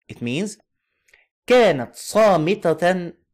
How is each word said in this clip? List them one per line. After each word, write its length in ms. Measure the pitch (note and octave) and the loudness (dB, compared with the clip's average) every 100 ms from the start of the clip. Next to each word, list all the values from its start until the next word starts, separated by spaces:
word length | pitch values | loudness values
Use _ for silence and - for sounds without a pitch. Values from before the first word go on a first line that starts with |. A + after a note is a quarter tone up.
| _ | _
It 120 | - | -12
means 360 | A#2+ C3+ G#3 - _ _ _ _ _ _ _ _ - | -8 -8 -8 -12 _ _ _ _ _ _ _ _ 0
كانت 480 | B3 A3 C#3+ A#2 | 4 4 0 -6
صامتة 1160 | - - G3+ G#3+ F3 D#3 G#3 F3+ D#3+ F3 F#3 F3 - _ | -12 -4 2 4 2 0 -2 -2 0 0 -2 -6 -14 _